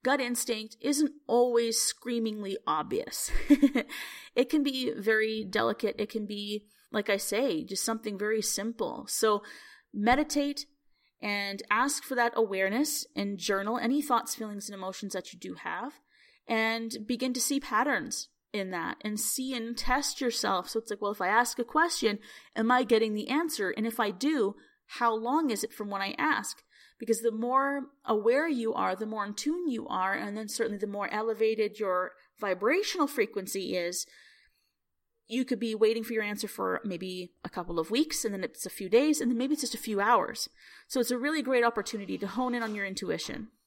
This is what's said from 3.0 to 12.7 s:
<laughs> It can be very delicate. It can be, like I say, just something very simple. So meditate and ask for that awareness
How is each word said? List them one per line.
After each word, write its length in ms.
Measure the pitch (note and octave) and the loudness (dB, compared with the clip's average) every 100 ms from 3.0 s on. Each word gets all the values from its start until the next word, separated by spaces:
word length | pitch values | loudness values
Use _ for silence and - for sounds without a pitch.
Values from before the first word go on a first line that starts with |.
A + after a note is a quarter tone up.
| - - - - - | -4 -6 2 2 6
<laughs> 360 | C#4+ C#4+ B3 - - - - - | 6 6 2 -4 -10 -12 -14 -4
It 160 | - - | 0 2
can 140 | D#4 | 2
be 280 | C#4 C4 B3 - | 2 0 -4 -2
very 460 | G3+ A3 A3 A3 | 2 2 2 -2
delicate. 520 | G3 G#3+ A#3 G#3 G#3+ - | -2 0 0 0 -4 -2
It 100 | G#3 | -4
can 160 | A3 G#3 | -4 -6
be, 400 | G#3 G#3 G#3 _ _ _ | -8 -6 -8 _ _ _
like 180 | G#3+ G3+ | -4 0
I 80 | G3+ | 0
say, 480 | - G#3 C4+ E3 - | 2 0 2 0 -4
just 180 | F#3+ | -4
something 340 | - A3 A3 G3 | -2 -4 -4 -4
very 240 | G#3 A3 | 0 0
simple. 640 | G#3 - A3 A3+ G3+ - - | 0 -2 -4 -4 -4 -4 -6
So 360 | - A3 G#3 - - - - _ | 2 4 4 0 -20 -20 -20 _
meditate 720 | G3+ G#3 C4 D4+ D4 C#4+ C#4+ - _ _ _ _ _ | 0 4 4 4 0 0 -4 -12 _ _ _ _ _
and 400 | G#3 G3+ G3+ G3+ - | -6 -4 -4 -8 2
ask 340 | G#3+ C#4 C#4+ | 4 4 0
for 120 | - B3 | -2 0
that 160 | A#3+ A3+ | 2 2
awareness 680 | A3 F#3+ F#3+ | 0 2 2